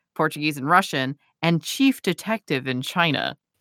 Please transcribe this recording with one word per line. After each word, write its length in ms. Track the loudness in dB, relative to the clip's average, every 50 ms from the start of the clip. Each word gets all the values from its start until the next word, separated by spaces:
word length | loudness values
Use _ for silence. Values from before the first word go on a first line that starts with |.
| _ _ -4
Portuguese 420 | -2 -2 -2 -2 -2 -2 -2 -2
and 100 | -2 0
Russian, 480 | 4 4 4 4 4 -2 -2 -2 -2 -4 _ _ _ _ -2 0
and 180 | 0 0 0
chief 400 | -2 -4 0 2 4 4 2 2
detective 640 | -2 -4 -4 -4 -4 -6 -6 -6 _ -4 -4 -4 -2
in 140 | -4 -6 -4
China. 560 | -6 -4 0 0 2 2 2 0 -2 -4 -6 _ _ _ _ _